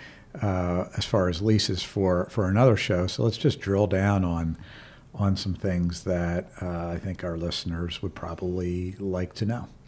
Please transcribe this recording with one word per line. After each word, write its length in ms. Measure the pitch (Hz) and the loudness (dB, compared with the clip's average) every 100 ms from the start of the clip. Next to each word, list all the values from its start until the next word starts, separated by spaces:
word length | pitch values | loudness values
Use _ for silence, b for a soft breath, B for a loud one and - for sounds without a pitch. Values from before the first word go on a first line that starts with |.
| B B B - | B B B -4
uh, 460 | 104 92 90 87 - - | -2 0 0 0 -2 -4
as 80 | |
far 240 | - 110 92 | 0 2 2
as 140 | 85 | 2
leases 400 | 104 107 - 92 | 4 4 2 -2
for, 440 | - - 95 90 90 | -4 0 2 2 0
for 180 | - 92 | 0 2
another 260 | 98 127 | 6 6
show. 320 | 101 - 90 90 | 6 2 2 0
So 160 | - | 2
let's 140 | 117 - | 0 2
just 240 | 147 - | 0 0
drill 260 | - 98 104 | 0 2 4
down 380 | 95 98 101 | 4 4 4
on, 320 | 90 85 82 80 B B B B - | 2 0 -2 -4 B B B B -12
on 220 | - 98 95 | 0 2 2
some 160 | 98 | -2
things 520 | 87 101 90 87 85 | -2 -2 0 0 -2
that, 460 | - 90 87 87 - - | -2 0 0 -2 -4 -8
uh, 240 | 92 87 85 | -6 -6 -4
I 100 | 87 | -6
think 240 | 95 87 | -6 -6
our 140 | 90 85 | -6 -4
listeners 680 | 85 - - 85 87 - | -4 -4 -4 -4 -4 -6
would 120 | 98 | -8
probably 840 | - 87 82 90 92 90 90 90 98 | -8 -10 -6 -4 -2 -2 -2 -4 -6
like 360 | 101 90 90 | -4 -4 -4
to 100 | - | -4
know. 240 | 104 120 - - | -4 -4 -8 -16